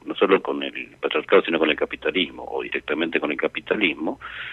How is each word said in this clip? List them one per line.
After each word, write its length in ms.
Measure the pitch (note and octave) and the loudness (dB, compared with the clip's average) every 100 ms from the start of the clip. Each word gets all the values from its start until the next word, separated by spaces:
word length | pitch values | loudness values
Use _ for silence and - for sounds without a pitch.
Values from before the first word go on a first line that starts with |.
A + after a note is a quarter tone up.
| D2 | -6
no 80 | D2+ | 0
solo 260 | F#2+ F#2+ | 4 4
con 200 | C#2+ C#2 | 2 -4
el 280 | C#2 C2+ C2 - | -4 -8 -12 -6
patriarcado, 400 | C#2+ D#2 - F#2+ | -2 -2 4 4
sino 140 | - E2 | 6 2
con 120 | D#2 | 2
el 80 | C#2+ | 2
capitalismo, 680 | - - D#2 F2+ E2 B1+ | -2 -2 -2 0 -2 -4
o 180 | A#1+ C2 | -6 -4
directamente 580 | B1 C#2 - D2+ E2 - | -4 -6 -2 -2 0 0
con 120 | D2 | -2
el 60 | D2 | -2
capitalismo", 840 | D#2+ - - - E2 D2 E2 - - - - | -2 -4 -2 2 2 0 -4 -4 -10 -12 -12